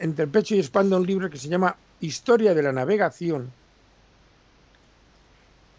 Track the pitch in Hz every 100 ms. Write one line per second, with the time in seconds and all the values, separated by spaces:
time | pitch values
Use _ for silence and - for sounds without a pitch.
0 | 160 151 151 214 - 196 143 202 196 185
1 | 185 190 185 131 143 180 180 - _ _
2 | 160 - - 240 214 160 143 131 139 208
3 | 165 - 170 147 127 - _ _ _ _
4 | _ _ _ _ _ _ _ _ _ _
5 | _ _ _ _ _ _ _